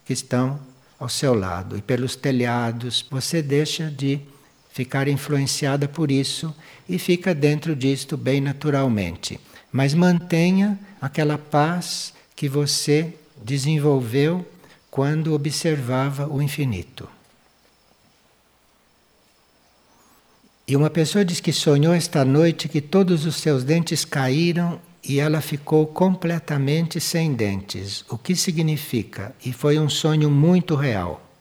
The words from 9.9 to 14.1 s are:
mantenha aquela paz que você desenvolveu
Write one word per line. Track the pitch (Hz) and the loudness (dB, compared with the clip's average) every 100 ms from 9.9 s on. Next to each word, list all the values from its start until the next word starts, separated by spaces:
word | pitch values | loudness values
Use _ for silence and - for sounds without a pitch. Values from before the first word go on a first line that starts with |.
mantenha | 156 180 175 175 165 175 190 202 196 - - | 4 4 4 2 2 4 4 2 0 -8 -10
aquela | 135 151 151 147 | -8 -2 0 -2
paz | - 151 151 175 170 - - - _ | 0 2 2 0 -6 -8 -10 -16 _
que | - 147 | -6 -4
você | 139 147 - - 147 165 - _ - | 0 0 -2 2 0 0 -8 _ -16
desenvolveu | 107 139 135 156 147 139 120 | -6 -2 0 2 4 2 0